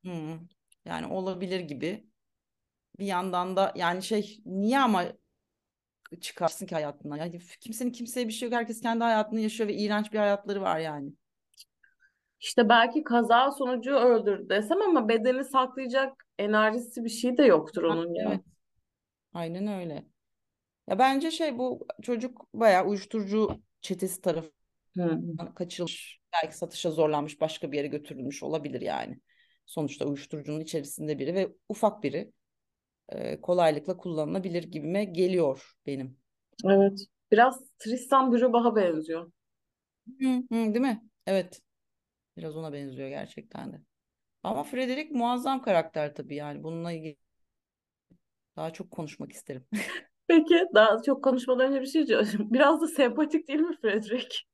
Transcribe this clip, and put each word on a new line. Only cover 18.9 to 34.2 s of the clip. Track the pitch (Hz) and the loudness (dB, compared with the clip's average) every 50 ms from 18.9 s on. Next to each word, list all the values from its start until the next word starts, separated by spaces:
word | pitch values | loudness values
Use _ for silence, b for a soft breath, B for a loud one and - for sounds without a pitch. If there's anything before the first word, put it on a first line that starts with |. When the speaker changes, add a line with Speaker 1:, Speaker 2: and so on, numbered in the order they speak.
| _ _ _ _ _ _ _ _ _ | _ _ _ _ _ _ _ _ _
Speaker 1:
Aynen | 175 170 165 170 185 202 | -8 -8 -6 -6 -6 -6
öyle. | 214 202 185 180 170 147 - - _ _ _ _ _ _ _ _ _ _ _ _ _ _ _ _ | -6 -6 -6 -8 -8 -10 -10 -14 _ _ _ _ _ _ _ _ _ _ _ _ _ _ _ _
Ya | - 190 190 | -4 2 4
bence | 254 269 269 277 294 320 | 4 4 4 2 -2 -2
şey, | 320 - 330 302 240 | -2 -2 -2 -2 -2
bu | 240 254 254 - - - - - - | -2 -4 -4 -4 -8 -10 -14 -14 -12
çocuk | 214 - 247 226 240 247 - - - _ - | -4 -4 -4 -4 -4 -8 -10 -14 -20 _ -4
bayağı | 214 226 220 190 180 - | 4 6 6 6 6 4
uyuşturucu | 185 208 196 - - - 220 202 190 202 220 214 - - - _ _ _ _ | 2 -2 -4 -4 -6 -6 -4 -4 0 0 0 2 0 -2 -6 _ _ _ _
çetesi | - - 190 175 190 180 175 - | -8 -8 -4 -4 -4 -6 -6 -2
tarafından | - 185 160 165 160 156 _ _ _ _ _ _ _ _ _ 185 175 170 160 165 175 170 160 160 170 | -2 -2 -2 -2 -4 -8 _ _ _ _ _ _ _ _ _ -2 0 0 0 0 -4 -6 -8 -8 -10
Speaker 2:
Hı. | - - | -12 -8
Speaker 1:
kaçırılmış. | - 180 175 - - 175 160 - - - - - _ _ _ - | -8 -8 -8 -6 -8 -8 -8 -8 -12 -16 -20 -20 _ _ _ -2
Belki | 165 160 160 - | -2 -2 -2 -6
satışa | - 175 170 - - - 175 | -10 -10 -10 -8 -4 -4 -2
zorlanmış, | 151 156 156 151 151 147 147 147 - _ | 2 2 2 2 2 0 -2 -4 -2 _
başka | 156 156 - - - 147 | -2 -2 -2 -6 -8 -6
bir | 139 | -4
yere | 147 143 | -4 -4
götürülmüş | 156 147 147 147 - 151 135 127 135 143 - 147 | -4 -6 -8 -10 -10 -12 -8 -8 -8 -8 -8 -6
olabilir | 143 151 160 147 147 - - | -4 -4 -4 -4 -6 -8 -6
yani. | - - 73 64 58 53 - - _ _ _ _ _ _ _ _ _ | -4 -4 -4 -4 -6 -8 -12 -16 _ _ _ _ _ _ _ _ _
Sonuçta | _ - - 151 143 143 - - | _ -6 -4 -4 -4 -4 -4 -6
uyuşturucunun | 147 143 139 - _ - 151 143 147 151 156 | -6 -4 -6 -10 _ -12 -12 -8 -8 -8 -8
içerisinde | 156 156 - 160 139 143 - - 156 151 151 135 | -8 -6 -6 -6 -6 -8 -12 -10 -6 -6 -4 -4
biri | 139 139 175 | -4 -4 -2
ve | 196 190 - - _ _ _ | -2 -2 -4 -6 _ _ _
ufak | 214 - - 208 202 - - | -4 0 0 0 0 0 -6
biri, | 143 - 160 214 - _ _ _ _ _ _ _ _ _ _ _ _ _ _ _ - | -4 -4 -4 -8 -8 _ _ _ _ _ _ _ _ _ _ _ _ _ _ _ -14
e, | - 53 58 58 - - | -10 -8 -6 -6 -8 -8
kolaylıkla | - - 180 180 170 160 151 147 147 185 180 | -2 -2 2 4 4 4 2 0 -4 -6 -8
kullanılabilir | 180 - 180 165 156 | -6 -6 -6 -4 -4